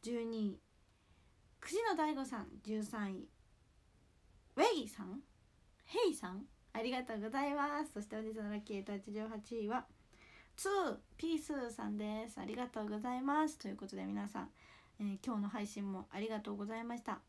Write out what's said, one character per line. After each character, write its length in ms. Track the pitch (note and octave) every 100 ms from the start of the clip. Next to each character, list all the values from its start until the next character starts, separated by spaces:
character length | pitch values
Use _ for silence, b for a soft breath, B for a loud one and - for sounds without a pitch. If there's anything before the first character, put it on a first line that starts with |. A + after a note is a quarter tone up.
十 220 | A3+ A#3
二 260 | A3+ A3+ G#3
位、 100 | - - - - b b b b b - -
く 100 | -
じ 80 | F#4
の 120 | A4+ E4
大 180 | D#4
悟 120 | C#4 C4+
さ 140 | A3+
ん。 80 | - -
十 220 | G#3 G#3+
三 320 | G#3 A3+ G3+ F#3+
位、 120 | - - - - - - - - - - - - - -
ウ 40 |
ェ 220 | G4+ F#4
イ 40 | A3
さ 160 | -
ん。 180 | F#3 A3 - - - - - - -
ヘ 240 | G#4 A4
イ 40 |
さ 160 | D4+ F3+
ん。 160 | F#3+ C#4 - -
あ 80 | A3
り 100 | A3+
が 120 | B3+
と 120 | B3+ A3
う 60 |
ご 80 | A3
ざ 180 | C4+ C#4+
い 60 |
ま 300 | C#4+ C#4+ D4
す。 100 | D4+
そ 80 | G#3+
し 60 | G#3
て 80 | A3
本 100 | A3
日 80 | A3
の 140 | G#3
ラ 80 | G#3
ッ 40 |
キ 120 | G#3
ー 100 | G3+
と 80 | G3
八 200 | G3+ G3
十 160 | G#3 A3
八 360 | A3 G#3+ A#3
位 40 | G#3
は、 160 | A#3+ - - - B B B B -
ツ 140 | F#4+
ー 280 | G4 E4+ G#3 - -
ピ 180 | E4 D#4+
ー 40 |
ス 320 | D4+ C#4+ A#3+
さ 160 | A3+ G#3+
ん 100 | G#3
で 320 | G#3+ G#3+ A3
す。 100 | -
あ 60 | -
り 100 | A3+
が 120 | B3
と 160 | A#3
う 40 | G#3
ご 120 | G#3+
ざ 160 | A#3+ B3
い 60 |
ま 260 | C4+ D4 D#4
す。 100 | D4+
と 100 | -
い 40 |
う 60 | G3+
こ 100 | G3
と 80 | F#3+
で 100 | F#3+
皆 220 | G3+ G3+
さ 140 | G3+
ん、 80 | - B B B B -
え 40 |
ー、 140 | G#3 G3 -
今 120 | A3
日 60 |
の 60 | G3+
配 160 | A3 G#3
信 260 | G#3 G3+
も 160 | F#3+ -
あ 80 | -
り 80 | A3
が 120 | A3
と 120 | G#3+
う 40 | G3+
ご 100 | G3+
ざ 120 | A3+
い 60 |
ま 140 | A#3 A#3+
し 60 |
た。 160 | - F#3+